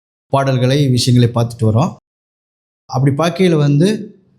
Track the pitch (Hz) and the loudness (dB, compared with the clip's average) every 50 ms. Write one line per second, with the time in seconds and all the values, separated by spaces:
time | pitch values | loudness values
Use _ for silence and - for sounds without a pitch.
0 | _ _ _ _ _ - 139 135 135 139 131 123 127 127 139 151 147 131 123 120 | _ _ _ _ _ -4 -2 -2 0 0 0 0 0 0 0 0 0 0 0 0
1 | - 127 123 123 120 110 - 117 120 120 - - 113 110 107 117 160 - - - | 2 2 2 4 2 2 0 -2 -4 -4 -4 -2 -2 0 0 0 0 -2 -4 -10
2 | _ _ _ _ _ _ _ _ _ _ _ _ _ _ _ _ _ - - 127 | _ _ _ _ _ _ _ _ _ _ _ _ _ _ _ _ _ -8 -4 -2
3 | 139 143 139 143 165 175 170 - 190 175 165 151 143 143 143 147 180 208 220 - | 0 0 0 0 -2 -2 -2 0 0 0 2 0 0 2 2 2 2 0 -2 -4
4 | - - - _ _ _ _ | -8 -14 -20 _ _ _ _